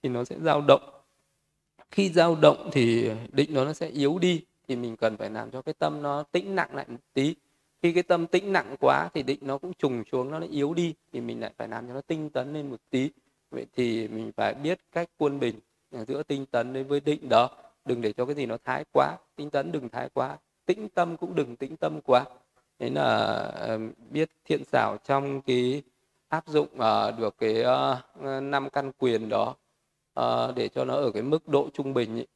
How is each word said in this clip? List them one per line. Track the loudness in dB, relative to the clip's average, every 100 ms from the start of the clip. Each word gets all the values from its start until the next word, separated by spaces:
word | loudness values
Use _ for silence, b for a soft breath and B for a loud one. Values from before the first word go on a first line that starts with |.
thì | -2
nó | -2
sẽ | -4 -2
dao | 2 4
động. | 8 6 6 -20 _ _ _ _ _ _ _ _ -6
Khi | 0 4
dao | 6 6 8
động | 6 6 0
thì | 2 4 4 0 -4 -4
định | 0 0
đó | 0 -2
nó |
sẽ | -4 -6
yếu | 0 0 4
đi, | 2 2 -4 _ -6
thì | -6
mình | -4 0
cần | -2 0
phải | -8
làm | -8 -8
cho | -10
cái | -10
tâm | -4 -2 -2
nó | -4 -4
tĩnh | -2 -4 -2 -2
nặng | -2 -6
lại | -10
một | -14 _
tí. | -2 0 -2 _ _ _ _
Khi | 0
cái | 0
tâm | 2 2 4
tĩnh | 0 2
nặng | 0 -2 2
quá | 4 4 0
thì | -4
định | -4 -4
nó | -4 -6
cũng | -8
trùng | -2 -2 -2 -4
xuống, | -4 -4
nó | -6
lại | -6
yếu | -2 0
đi, | 0 -2 -4 _
thì | -8
mình | -8 -8
lại | -10 _
phải | -10
làm | -8 -8
cho |
nó | -12
tinh | -6 -6 -4
tấn | -6 -6
lên | -8 -8
một | -12 _
tí. | -2 -2 _ _ _ _
Vậy | -12 -8 -2
thì | 0 0 -4
mình | -6 -8 -2
phải | -2
biết | -2 -4 -4 _
cách | -6 -6 _
quân | -2 0
bình, | -2 -4 _ _ _
à, | -12 -8
giữa | -8
tinh | -4 -6 -2
tấn | -2 -2
đến | -6 -2
với | 0
định | 0 -2 4
đó. | 4 4 -2 -20 _ -4
Đừng | 0
để | 0
cho | -2 -2
cái | -2
gì | -4
nó | -4
thái | -4 -4 0
quá, | 2 2 -2 _ -12
tinh | -4
tấn | -2 -2
đừng | -6 -6
thái | -8 -6
quá, | -4 -4 -6 _ _ -4
tĩnh | -2 -2
tâm | -2 -2 -2
cũng | -4 -2
đừng | -2 -6
tĩnh | -10 -4
tâm | -4 -4
quá. | 4 4 4 -14 _ _ _ _
Đấy | -4
là, | 0 2 4 2 0 -4 -6
ờ, | -4 -4 -6 -12 -8
biết | -4 -4 _ _
thiện | -2 2
xảo | 2 2 -2 0
trong | 0 0 -6
cái | 0 2 2 -2 -8 _ _ _ _
áp | -6 0
dụng, | 0 0 0
ờ, | 2 2 0
được | -2 -4 0
cái, | 0 2
ờ, | 2 2 2 -2 -6 -12 -6 -6
năm | -2 -2 -2
căn | -4 -6 -2
quyền | 0 0 0
đó, | 0 0 -4 _ _ _ _ _
ờ, | -2 0 2 0 -2
để | -4
cho | -2 -2
nó | 0
ở | 0
cái | -2
mức | -2 -2 2
độ | 0 2
trung | -4 -2
bình | 0 0 -4
ý | -8